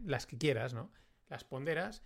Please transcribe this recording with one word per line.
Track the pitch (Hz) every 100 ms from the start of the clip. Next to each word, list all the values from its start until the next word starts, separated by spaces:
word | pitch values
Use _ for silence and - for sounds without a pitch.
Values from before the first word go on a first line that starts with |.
las | 196 131 -
que | 117
quieras, | 151 117 120
¿no? | 117 185 - - _ -
Las | -
ponderas. | - 131 147 160 202 214